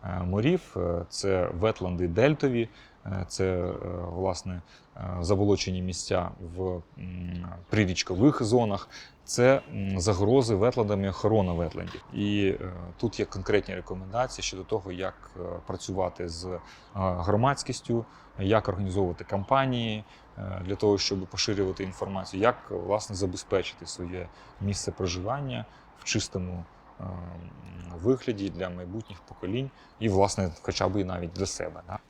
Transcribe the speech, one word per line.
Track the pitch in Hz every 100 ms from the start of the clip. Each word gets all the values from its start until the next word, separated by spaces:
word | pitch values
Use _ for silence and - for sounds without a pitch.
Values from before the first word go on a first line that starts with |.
е, | 95 92
морів. | 90 98 127 180 - 95
Е, | 90 87 87
це | - 98 95 85
ветленди | 87 110 - 90 87 87
дельтові, | 87 135 151 139 117 113 - - _ 101
е, | 98 90
це, | - 95
е, | 90 90 - 87 90 87
власне, | 87 95 90 92 90 - - - -
е, | - 90
заболочені | 87 98 101 95 - 92
місця | 90 87 - 95 87 98 87 87
в, | 92 90 - -
м, | 90 90 87 87 87 87 -
прирічкових | 107 92 90 - 92 139 143
зонах. | 113 120 110 98 - - - -
Це, | - - 127 135 -
м, | 107 98 95
загрози | 90 92 101 135 117 98
ветлендам | 117 127 104 101
і | 98
охорона | 92 107 110 92
ветлендів. | 85 82 - 87 - -
І, | - 101 104 98
е, | - 92 87 87 -
тут | 117 -
є | 101
конкретні | 95 90 104 - 92
рекомендації | - 92 95 113 131 -
щодо | 95 92
того, | 92 110 92
як, | 90 92 - - 90
е, | 90 87 -
працювати | 95 - 95 90 - 87
з, | 85 92
е, | 90 - - - 101
громадськістю, | 92 90 92 104 127 135 - 127 - 117 113 - - -
як | 98 110 104
організовувати | 92 98 95 92 85
кампанії, | - - 95 135 135 123 117 107 107 - - -
е, | 98 92 92
для | 98
того, | 107 101
щоб | - 98
поширювати | 92 95 - 101 95 92
інформацію, | 95 90 98 95 92 95
як, | 113 123 -
власне, | 92 92 107 107 95
забезпечити | 95 90 - 95 - - 85
своє | - 87 90 87 - - -
місце | 98 101 -
проживання | - 95 90 95 139 139 117 113 - - -
в |
чистому, | - 110 - 95 90 90 85 - - -
е, | 95 92 87 87 - - - - - 85
вигляді | 98 131 - 107 98
для | 85 92
майбутніх | 87 90 104 - 92
поколінь | - - 92 117 135 - - -
і, | 110
власне, | 95 98 - 92 -
хоча | - - 95
б | 101
і |
навіть | 92 90 87
для | 92 95
себе, | - 82 82 87
да? | 101